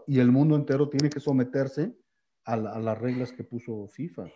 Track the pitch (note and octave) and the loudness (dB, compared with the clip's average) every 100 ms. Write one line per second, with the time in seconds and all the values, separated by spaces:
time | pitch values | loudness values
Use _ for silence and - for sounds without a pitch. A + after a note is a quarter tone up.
0 | - C3 B2 B2+ D3+ D3+ C#3+ C3+ D3 C#3 | 0 4 6 6 6 4 2 0 0 0
1 | D3 C#3+ D3+ C3+ B2+ C3+ C3+ - F#3 - | 0 -2 0 0 0 -2 -4 -4 -6 -8
2 | _ _ _ _ - A#2 G#2+ A2 A2+ A2 | _ _ _ _ -6 -6 -4 -6 -4 -4
3 | B2 B2 B2 - A2+ A#2+ - A2 G2+ - | -4 -4 -6 -10 -12 -12 -10 -10 -12 -12
4 | E3 - F#2+ | -12 -12 -16